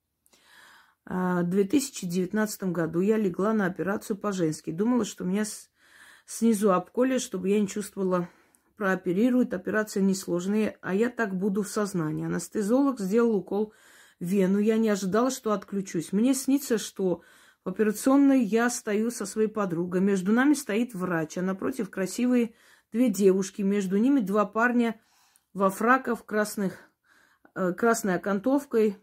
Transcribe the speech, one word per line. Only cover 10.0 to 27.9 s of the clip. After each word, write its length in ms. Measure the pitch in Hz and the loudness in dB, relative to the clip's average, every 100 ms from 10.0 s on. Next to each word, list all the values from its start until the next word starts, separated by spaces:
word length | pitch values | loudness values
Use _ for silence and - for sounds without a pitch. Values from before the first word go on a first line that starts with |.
несложная, 760 | 190 185 - 175 185 214 208 - | 2 0 -2 -4 0 0 -2 -4
а 120 | - | -4
я 160 | 190 240 | 0 -2
так 280 | 240 220 190 | -2 -4 -2
буду 260 | 202 196 | -2 -2
в 60 | 202 | -4
сознании. 560 | 220 202 180 156 156 165 | -4 -2 -2 -2 -4 -4
Анестезиолог 760 | 175 - 214 202 254 277 240 | -6 -6 -4 0 2 2 0
сделал 360 | 190 226 233 208 | 0 2 2 0
укол 380 | 175 196 214 _ _ - - - | -2 -4 -4 _ _ -20 -20 -10
в 60 | 175 | -2
вену. 340 | 202 185 196 | 0 2 2
Я 180 | 208 220 | 2 2
не 120 | 226 | 2
ожидала, 420 | 202 196 208 262 | 0 0 0 0
что 220 | 262 220 | -2 -4
отключусь. 580 | 202 - 202 190 180 151 | -4 -4 -8 -6 -6 -2
Мне 220 | 190 247 | 0 2
снится, 440 | 254 - 277 - 220 | 0 0 0 0 -2
что 440 | - - 190 170 - - _ _ | -2 -4 -2 -2 -6 -20 _ _
в 60 | - | -10
операционной 760 | 185 214 208 269 277 277 269 | 0 0 2 4 6 6 6
я 260 | 214 220 240 | 4 2 0
стою 400 | 240 - 208 226 | -2 -2 -2 -2
со 160 | 240 196 | -4 -8
своей 220 | 220 220 | -2 -2
подругой. 540 | 214 202 165 180 180 | 0 -4 -2 -2 0
Между 320 | 196 196 180 | 2 2 2
нами 220 | 226 277 277 | 4 4 2
стоит 380 | - 202 240 | 0 -2 -2
врач, 440 | 185 180 165 156 - | -4 -4 -2 -4 -4
а 40 | |
напротив 480 | 185 190 - 254 190 | -4 -4 -4 -4 -6
красивые 640 | - 185 - 247 247 226 - _ _ _ | -4 -6 -2 2 2 0 -4 _ _ _
две 180 | 220 254 | 0 0
девушки. 520 | 185 196 190 190 - | 4 4 4 0 -2
Между 360 | 196 202 190 196 | 0 0 0 2
ними 220 | 247 285 | 4 2
два 260 | 190 208 196 | 2 0 0
парня 540 | 220 240 240 233 220 _ _ _ _ _ | 0 2 2 0 -2 _ _ _ _ _
во 160 | 185 196 | 0 0
фраках, 560 | 190 220 254 262 226 - | 2 2 2 2 -6 -4
красных, 540 | 214 208 - 185 - - _ _ _ _ _ _ - | -2 -2 -2 -4 -6 -20 _ _ _ _ _ _ -4
э, 160 | 185 | -4
красной 420 | 180 233 | 0 2